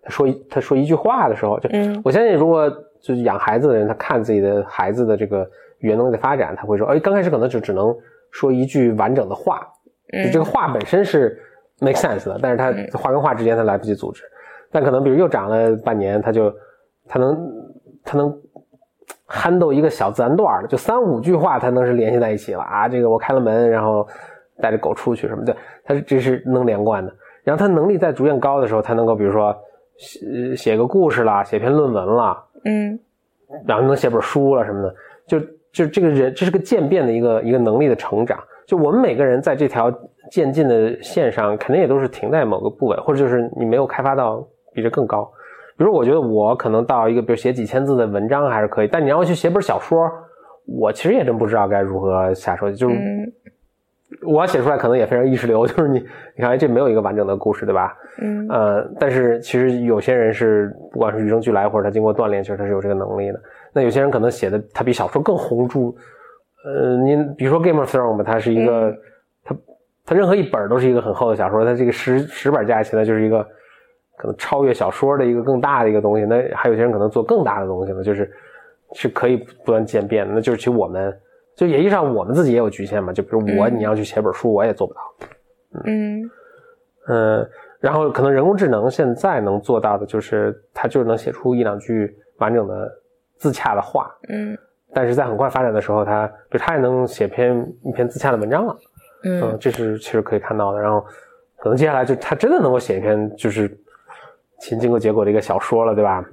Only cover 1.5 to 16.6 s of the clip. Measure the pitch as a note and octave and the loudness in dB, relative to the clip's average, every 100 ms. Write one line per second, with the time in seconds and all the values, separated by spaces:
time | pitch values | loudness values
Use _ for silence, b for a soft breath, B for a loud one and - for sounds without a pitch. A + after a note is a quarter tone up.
1.5 | G#2+ - G#3 G#3 G#3 E3+ F3+ A#3 E3+ D#3+ | -2 -2 -2 -2 -2 0 2 4 4 4
2.5 | E3 D3+ D3 - _ - B2 A#2 G2 - | 4 2 -2 -18 _ -4 -2 0 0 0
3.5 | A2+ C#3+ A2+ G#2+ A2 - B2+ A2 G#2+ G2 | 2 2 2 0 -4 -2 -2 0 0 2
4.5 | G2+ G2 - F#2+ A2 A#2 G#2 G#2 G2+ - | 0 -4 -4 -2 0 0 0 -2 -4 -6
5.5 | B B B A2 G#2+ B2+ A2+ C3+ C#3 E2 | B B B -2 0 0 0 -2 0 -2
6.5 | F#2+ G2+ G#2 A2 D3 G3 G3 F3+ C#3 B2 | -6 -4 -2 2 0 2 0 0 0 0
7.5 | A#2+ - F#2+ G#2+ A#2+ B B B - C#3 | -2 -4 0 0 -2 B B B -4 0
8.5 | B2+ C3+ D3 A#2+ G#2+ G#2 C3+ G2+ - - | 0 0 2 2 2 0 0 -2 -4 -4
9.5 | - - _ _ _ _ F#3+ F#3+ D#3+ D#3+ | -4 -8 _ _ _ _ -4 0 0 0
10.5 | - F3 A#2+ G#2 F3+ G3+ D#3 A#2 B B | 0 0 -2 0 0 2 2 2 B B
11.5 | B B _ C3+ C3+ D#3+ G2+ G2 G2 C3 | B B _ 0 0 -2 -4 -6 -4 -2
12.5 | B2 B2+ G2+ G2+ - C#3 C#3 C#3+ A#2 A2+ | 0 0 -2 -6 -6 -2 0 0 0 0
13.5 | A#2 A2 G2+ G#2+ G2 - - - B B | 2 0 0 -2 -4 -6 -12 -20 B B
14.5 | B B D#3+ C#3 B2+ C#3 C3+ F3 A#2 G2 | B B -2 2 2 2 2 2 0 0
15.5 | A2+ A2+ A2 A#2 G#2+ G2 G#2 G#2+ A2 G#2 | 2 2 2 0 -2 0 0 0 2 0
16.5 | - | -2